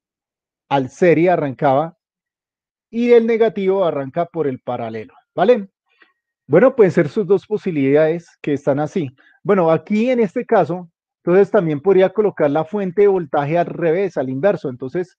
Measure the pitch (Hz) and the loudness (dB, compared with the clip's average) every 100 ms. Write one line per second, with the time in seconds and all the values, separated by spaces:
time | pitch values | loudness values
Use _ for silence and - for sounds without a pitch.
0 | _ _ _ _ _ _ - 139 127 - | _ _ _ _ _ _ -6 -4 -4 0
1 | 180 156 180 170 151 - 147 131 165 - | 2 4 2 0 -2 -2 0 0 -2 -8
2 | _ _ _ _ _ _ _ _ _ 226 | _ _ _ _ _ _ _ _ _ -4
3 | 240 240 226 226 220 208 190 196 175 143 | 4 4 4 2 0 0 -2 0 0 -2
4 | 135 165 165 165 147 127 - 123 113 110 | -6 -6 -6 -4 -4 -6 -8 -8 -8 -10
5 | 107 _ _ - 190 247 196 _ _ _ | -14 _ _ -2 2 2 -2 _ _ _
6 | _ _ _ _ - 151 254 262 190 175 | _ _ _ _ 0 4 4 4 2 2
7 | 147 226 180 196 - 208 196 151 135 143 | 0 -2 0 -2 -2 -6 -4 -2 2 2
8 | 156 170 - _ - 139 - 139 151 196 | 2 -2 -8 _ -6 -4 -2 -2 -2 -6
9 | 135 - _ _ 156 196 165 160 160 208 | -8 -10 _ _ -2 0 2 0 0 -2
10 | 240 247 220 247 - 220 147 180 175 _ | 0 0 -2 -4 0 0 0 -4 -12 _
11 | _ _ - 185 196 214 165 147 190 185 | _ _ 0 2 4 2 0 -2 0 2
12 | 185 202 202 - 151 151 156 208 190 175 | 2 0 -2 0 0 0 -4 -6 -4 2
13 | 202 190 160 151 143 170 170 160 170 170 | 2 2 -2 -4 -2 -2 -2 -4 -2 -2
14 | 196 156 131 131 196 185 147 123 131 175 | -2 -4 -6 -2 -2 -2 -6 -10 -8 -8
15 | 175 | -8